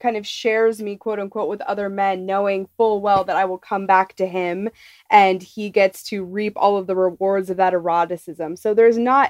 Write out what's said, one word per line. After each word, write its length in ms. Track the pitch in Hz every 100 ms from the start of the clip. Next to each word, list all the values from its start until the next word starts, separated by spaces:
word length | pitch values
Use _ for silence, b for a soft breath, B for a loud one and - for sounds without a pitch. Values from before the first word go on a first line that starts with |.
kind 160 | 247 214
of 100 | 208
shares 540 | - 226 220 226 220
me, 160 | 208 202
quote 220 | 226 208
unquote, 320 | 196 214 202
with 100 | 202
other 280 | - 202 202
men, 340 | 196 196 185
knowing 420 | 185 196 202 196 190 -
full 240 | 226 208
well 220 | 202 196
that 120 | 190 170
I 80 |
will 140 | 190 185
come 260 | - 202 196
back 280 | 185 190 -
to 100 | 185
him 440 | 185 180 180 214 b b b -
and 320 | 214 190 185
he 260 | 190 - 208
gets 340 | 202 196 -
to 200 | - 208
reap 300 | 180 196 214 -
all 220 | 202 202
of 80 | 185
the 100 | 185
rewards 540 | 185 170 190 196 190
of 80 | 180
that 160 | 185
eroticism. 800 | 180 170 170 170 175 - 156 160 175
So 160 | 220
there's 240 | 214 233 226
not 320 | 240 269